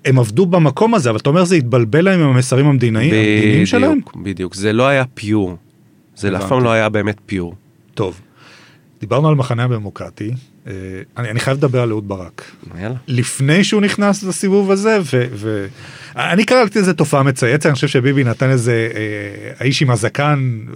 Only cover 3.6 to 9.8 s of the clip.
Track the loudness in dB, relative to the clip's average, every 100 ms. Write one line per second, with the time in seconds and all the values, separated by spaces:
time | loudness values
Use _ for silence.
3.6 | 4 2 2 0 -2 -10 -8 -6 -8 -4
4.6 | -2 2 2 2 -2 -6 -2 0 0 -6
5.6 | _ _ _ _ _ -6 -4 -2 -2 0
6.6 | 2 2 0 0 -2 -6 -6 -6 -6 -12
7.6 | _ _ _ -6 -6 -8 -20 _ -20 -20
8.6 | -20 _ _ -14 -4 0 2 0 0 -2
9.6 | -2 -4